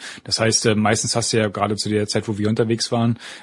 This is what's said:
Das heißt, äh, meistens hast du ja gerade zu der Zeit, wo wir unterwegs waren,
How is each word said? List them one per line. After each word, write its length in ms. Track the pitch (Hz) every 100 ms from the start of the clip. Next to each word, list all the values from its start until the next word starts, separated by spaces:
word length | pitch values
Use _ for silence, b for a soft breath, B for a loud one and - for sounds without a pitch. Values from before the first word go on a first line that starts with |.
| B B
Das 160 | - -
heißt, 260 | 113 107 117
äh, 80 |
meistens 400 | 107 107 113 -
hast 180 | 120 113
du 40 | 113
ja 100 | 107
gerade 300 | 98 101 104
zu 120 | 104
der 200 | 107 104
Zeit, 180 | 110 113
wo 120 | 101
wir 100 | 104
unterwegs 420 | 113 113 113 -
waren, 300 | 120 117 113 B B